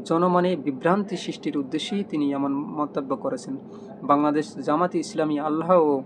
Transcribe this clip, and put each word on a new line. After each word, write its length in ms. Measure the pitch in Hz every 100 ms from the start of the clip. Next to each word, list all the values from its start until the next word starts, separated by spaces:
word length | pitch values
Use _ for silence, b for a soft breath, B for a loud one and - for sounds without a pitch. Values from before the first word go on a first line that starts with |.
"জনমনে 520 | 123 165 180 180 180 170
বিভ্রান্তি 600 | 135 131 156 196 202 180
সৃষ্টির 400 | - 147 - 147
উদ্দেশ্যেই 480 | 131 156 - 202
তিনি 280 | 202 156 143
এমন 220 | 139 139
মন্তব্য 640 | 139 147 131 147 151 135 135
করেছেন। 400 | 135 - - 135 - B B B
বাংলাদেশ 520 | 127 143 147 147 151
জামাতে 440 | - 135 151 180 175
ইসলামী 400 | 151 156 156 147
আল্লাহ 320 | 151 156 165
ও 320 | 180 151 139